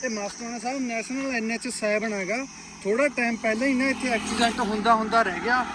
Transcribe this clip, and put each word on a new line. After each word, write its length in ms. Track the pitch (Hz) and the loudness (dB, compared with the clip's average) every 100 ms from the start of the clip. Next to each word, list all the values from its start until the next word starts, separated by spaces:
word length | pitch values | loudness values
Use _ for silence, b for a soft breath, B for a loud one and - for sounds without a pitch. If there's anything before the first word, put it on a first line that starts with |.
ਇਹ 60 | 254 | -4
ਮਸਤਾਨਾ 500 | 220 202 - 233 240 | -4 -6 -8 -10 -6
ਸਾਹਿਬ 220 | 226 269 | -4 -2
ਨੈਸ਼ਨਲ 540 | 254 226 214 262 269 247 | -2 -2 -4 -4 -2 -2
ਐਨ 160 | 220 | -2
ਐਚ 160 | 233 254 | -4 -4
ਸੈਵਨ 440 | - 214 208 220 | -2 0 0 0
ਹੈਗਾ। 320 | 208 185 226 269 B B - | -2 -2 -4 -4 B B -8
ਥੋੜਾ 240 | 196 226 285 | 0 4 2
ਟਾਈਮ 280 | 247 233 226 | 2 -2 0
ਪਹਿਲਾਂ 320 | 226 220 269 | 0 2 2
ਹੀ 60 | |
ਨਾ 160 | 254 269 | 2 2
ਇੱਥੇ 200 | 262 254 | 0 0
ਐਕਸੀਡੈਂਟ 500 | 226 - 226 233 226 | 0 0 2 2 2
ਹੁੰਦਾ 340 | 202 214 226 226 | 0 2 4 4
ਹੁੰਦਾ 260 | 220 226 | 6 2
ਰਹਿ 180 | 220 175 | 2 0
ਗਿਆ। 260 | 196 254 240 | 0 2 0